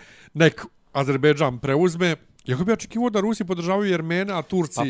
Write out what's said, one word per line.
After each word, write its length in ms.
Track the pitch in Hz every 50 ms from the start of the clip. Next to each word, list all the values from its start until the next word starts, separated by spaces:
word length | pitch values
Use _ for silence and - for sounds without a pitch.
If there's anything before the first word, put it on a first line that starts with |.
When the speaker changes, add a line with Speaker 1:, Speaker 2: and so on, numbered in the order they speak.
| - - - - - - -
Speaker 1:
nek 320 | 147 165 151 - - - - _ _ _ _ -
Azerbejdžan 680 | 139 135 135 135 131 139 151 147 143 160 131 123 113
preuzme. 560 | - 135 135 151 180 180 165 170 185 170 156 - _ _ _ _ -
Iako 180 | 123 127 131 180
bi 80 | 214
ja 20 | 220
očekivao 360 | - - - - 226 240 247
da 100 | 208 202
Rusi 240 | 190 226 220 - 202
podržavaju 480 | 170 185 170 165 175 190 202 208 196
Jermene, 420 | 180 165 160 165 170 180 196 202 190
a 80 | 165
Turci 340 | 147 - 190 180 165 143 -
Speaker 2:
Pa 60 | 120 131